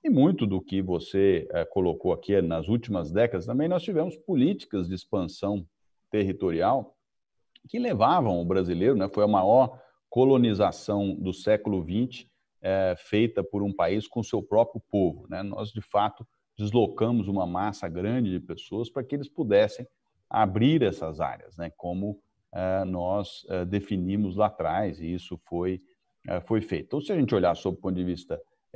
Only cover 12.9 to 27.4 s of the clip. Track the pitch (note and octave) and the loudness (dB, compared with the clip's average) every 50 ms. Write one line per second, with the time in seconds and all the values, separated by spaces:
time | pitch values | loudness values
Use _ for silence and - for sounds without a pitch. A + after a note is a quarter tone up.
12.9 | F2+ - - - - G#2 A#2 A2+ - G2+ F#2 F#2+ - G2+ G2+ G2+ G2 G2 F2 E2 | 0 -2 -6 -2 2 2 2 2 0 -2 -4 -4 -4 -2 -2 -2 0 0 0 2
13.9 | F#2+ G#2+ A2 - - A#2+ A2 - - A2 G2 - G2+ G#2+ A#2 - - A2 - _ | 2 -2 -4 -4 -6 -6 -6 -2 -4 -4 -2 2 4 2 2 2 0 -14 -12 _
14.9 | - G2+ F#2+ E2+ D#2 - - - F#2 F#2 G2 G2+ F#2+ G2+ G#2+ G#2+ - A2 - _ | 2 2 2 2 0 -2 -12 -10 -10 -8 -8 -8 -8 -8 -8 -8 -8 -12 -12 _
15.9 | - G#2 G#2 G#2+ - - A#2 _ _ _ _ _ _ - G#2 G#2 G2+ A#2+ A2 F#2+ | 0 2 2 2 -2 -6 -20 _ _ _ _ _ _ -6 -6 0 4 4 2 2
16.9 | - - A2 A2+ A#2+ A#2 G2 G2 G2 G2+ F2+ F2 F2 F2+ G2+ G#2 G#2 - - F2 | 2 -2 -2 0 2 0 0 0 0 -2 -2 -2 -2 -4 -4 -4 -6 -6 -10 -8
17.9 | E2 F2+ F2+ G#2 A#2 C3 A#2+ G2+ F#2 F2 E2+ - E2+ - - - - G#2 A#2+ A2+ | -6 -4 -4 -2 -2 -2 -2 -2 -2 -4 -6 -8 -12 -12 -12 -10 -6 -6 -6 -6
18.9 | _ C#3 B2 - C#3+ C#3+ C#3 - _ - D#3 A2 G2+ G2+ G#2+ G#2+ - - B2+ - | _ -10 -8 -6 -6 -8 -8 -10 _ -6 -2 4 4 4 4 4 0 -8 -16 -16
19.9 | _ _ _ _ _ _ _ _ - G#2+ A2 G2 F#2+ G#2+ A2+ C3+ D#3+ D#3+ B2 G2+ | _ _ _ _ _ _ _ _ 0 2 2 2 2 4 4 6 6 6 4 2
20.9 | E2+ - E2+ D#2+ D#2+ D2 E2 C2+ B1 - - - _ - E2+ E2 - _ - F2 | 0 -2 -8 -8 -4 -4 -4 -6 -6 -10 -16 -20 _ -10 -10 -10 -10 _ -8 -6
21.9 | F2 F#2 G2 G#2 G2+ G2+ _ _ _ _ _ _ - - F#2 F#2 F#2 F#2+ F#2+ F#2 | -6 -4 -4 -6 -8 -10 _ _ _ _ _ _ -8 -4 -2 -2 0 -2 -2 -2
22.9 | F#2 F2+ F2 F2+ F#2+ G#2 G2 - - - - - - F#2 F2 F2+ G2 G2+ G2+ - | -4 -4 -2 -2 -2 -2 -4 -6 -10 -18 -10 -6 -4 -4 -4 -2 -2 -4 -2 -2
23.9 | G#2 F#2+ F2+ F#2 G2 G#2 G#2 G2 F2 F#2+ G#2+ G#2+ - - E2 D#2+ D#2+ F#2 G#2+ G2 | -4 -2 -2 -2 0 0 0 -2 2 2 2 2 2 -2 -4 -2 0 0 -2 -2
24.9 | E2 - E2 D#2+ F2 F2 - - F2+ E2 _ _ E2+ F2 F2 F#2 F#2 F#2 F#2 _ | -4 -6 -8 -6 -6 -8 -8 -10 -14 -16 _ _ -6 -4 -2 -2 -4 -6 _ _
25.9 | _ _ _ _ _ _ _ - F2+ F2+ F2 - A#2 A2 G#2+ - G2 D2+ - _ | _ _ _ _ _ _ _ -6 -6 -6 -2 -2 -2 -2 0 -2 -6 -6 -6 _
26.9 | - D3 D3 - G#3 E3+ C3+ G#2+ - G2+ | -6 -6 -4 -2 0 0 0 2 2 4